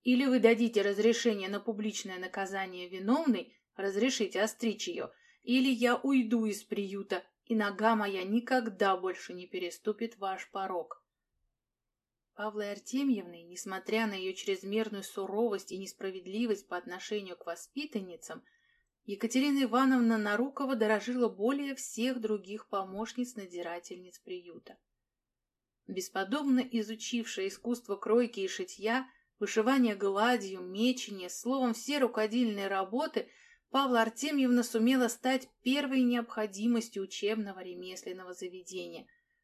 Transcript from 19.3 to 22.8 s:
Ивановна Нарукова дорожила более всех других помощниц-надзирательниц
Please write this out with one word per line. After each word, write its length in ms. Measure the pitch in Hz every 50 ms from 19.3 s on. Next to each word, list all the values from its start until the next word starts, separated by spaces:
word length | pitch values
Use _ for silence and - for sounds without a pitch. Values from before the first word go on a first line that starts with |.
| - 262 269 294 277 277 269
Ивановна 540 | 220 220 247 269 262 262 254 240 226 226 220
Нарукова 580 | 208 208 208 214 247 277 - - 277 262 269
дорожила 520 | 220 220 214 220 208 208 240 247 254 240 214
более 460 | 185 185 202 240 277 277 285 277 269
всех 460 | 269 - - - - 226 262 262 247
других 480 | 220 214 214 202 190 190 208 214 - -
помощниц-надзирательниц 1500 | - 196